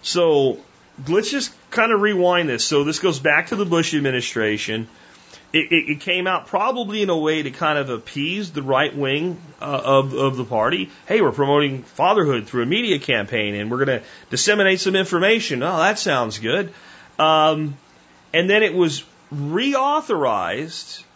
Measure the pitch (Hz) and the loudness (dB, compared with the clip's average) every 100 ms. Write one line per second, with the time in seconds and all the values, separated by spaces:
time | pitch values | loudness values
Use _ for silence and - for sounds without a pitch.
0 | - 180 170 151 135 113 - _ _ - | -4 2 4 4 4 0 -10 _ _ -16
1 | 135 180 220 277 262 - _ - 233 214 | -2 0 0 -4 -6 -12 _ 0 2 2
2 | 208 196 180 175 160 117 - 147 143 156 | 2 2 2 2 0 -2 0 0 0 0
3 | 185 143 147 147 165 208 196 165 165 156 | -2 0 2 2 0 -4 0 0 0 0
4 | 139 127 120 - 107 107 - 110 113 - | 0 -2 -4 -2 0 -2 -4 -6 -8 -14
5 | - - - - - 160 147 165 151 151 | -20 -20 -20 -20 -4 -4 0 0 0 -6
6 | 196 180 185 180 139 - 214 247 214 214 | -4 -4 -2 -4 -2 -2 -2 -2 -6 -4
7 | 202 165 156 156 147 123 160 147 135 117 | -2 0 0 -2 -4 -4 -2 0 -2 -6
8 | - - 147 190 196 151 135 135 147 143 | -8 -6 -6 -6 -6 -8 -2 0 0 -2
9 | 139 139 170 165 - - 156 139 - 135 | -2 -2 -4 -6 -14 -14 -6 -4 2 4
10 | 135 127 135 131 113 117 113 175 190 - | 4 0 -2 -2 -4 0 0 -2 -6 -12
11 | - 220 165 113 139 143 143 135 120 - | -2 2 2 2 2 4 2 -2 -12 0
12 | 160 208 156 127 101 123 120 190 233 160 | 2 4 2 0 -2 -4 0 0 0 -2
13 | 139 120 101 117 104 101 104 123 135 123 | 0 -2 0 -4 -2 -4 -4 -2 0 -2
14 | - - - 127 - 208 190 185 196 190 | -4 -20 -8 -4 0 4 4 2 0 0
15 | 185 175 190 226 - 131 147 180 175 208 | 0 0 2 2 0 -4 -2 0 0 0
16 | 202 139 117 101 110 156 180 - - - | 0 0 -2 -4 -2 -2 -2 -10 -20 -20
17 | - - 156 156 156 156 156 139 _ _ | -20 0 4 6 4 2 -4 -8 _ _
18 | _ _ _ 160 180 208 214 170 170 139 | _ _ _ -2 2 4 2 2 0 0
19 | - _ _ 143 143 170 262 277 269 302 | -12 _ _ -8 -4 -2 0 0 2 0
20 | 302 202 135 104 87 104 156 160 - - | 0 0 2 0 -2 -4 -6 -12 -16 -18
21 | - | -20